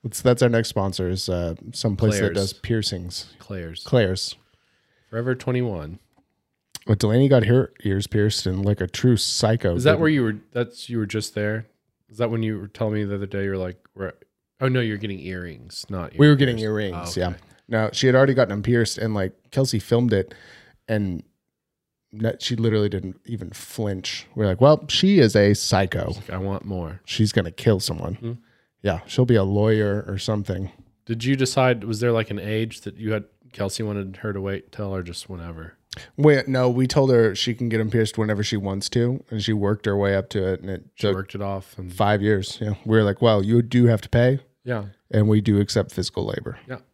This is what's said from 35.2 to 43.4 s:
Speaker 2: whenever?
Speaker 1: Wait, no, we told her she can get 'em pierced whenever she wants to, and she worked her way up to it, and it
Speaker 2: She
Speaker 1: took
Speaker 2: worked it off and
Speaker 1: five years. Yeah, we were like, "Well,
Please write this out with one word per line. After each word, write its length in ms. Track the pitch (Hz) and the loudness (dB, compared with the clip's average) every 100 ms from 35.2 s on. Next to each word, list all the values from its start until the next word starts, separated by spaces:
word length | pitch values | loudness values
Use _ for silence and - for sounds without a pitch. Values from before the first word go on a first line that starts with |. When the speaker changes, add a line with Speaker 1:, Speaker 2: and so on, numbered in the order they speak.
| - | -14
Speaker 2:
whenever? 440 | 90 85 82 85 _ _ - - - | -14 -12 -14 -16 _ _ -18 -14 2
Speaker 1:
Wait, 320 | 147 139 131 | 4 4 2
no, 220 | 131 127 | 0 2
we 160 | 123 127 | 2 2
told 240 | 151 135 | 2 4
her 240 | 120 110 | 4 4
she 220 | 95 - 113 | 0 -4 -2
can 140 | 120 | -2
get 100 | 110 | -2
'em 100 | 110 | 0
pierced 300 | 113 110 - | 0 0 -2
whenever 240 | 107 104 | -2 -2
she 120 | 104 107 | -2 -2
wants 320 | 98 98 - | -4 -6 -2
to, 360 | 123 120 135 - | 0 0 -2 -6
and 100 | 110 | -6
she 80 | 104 | -2
worked 360 | 107 101 104 107 | 0 0 0 0
her 100 | 101 | 0
way 180 | 101 98 | 2 0
up 140 | - | -2
to 180 | 104 95 | -4 -2
it, 140 | 92 | -4
and 80 | 92 | -6
it 160 | 90 - | -10 -12
Speaker 2:
She 140 | - 104 | -4 -2
Speaker 1:
took 80 | 95 | -2
Speaker 2:
worked 180 | 95 | -6
it 80 | 98 | -8
off 340 | 101 98 - - | -6 -8 -10 -16
and 120 | 90 | -14
Speaker 1:
five 300 | 90 104 104 | 0 2 4
years. 380 | 104 101 95 - | 2 2 0 -6
Yeah, 140 | 107 104 110 | -6 -6 2
we 100 | 110 | 4
were 60 | |
like, 160 | 104 98 | 4 4
"Well, 240 | 120 104 | 4 4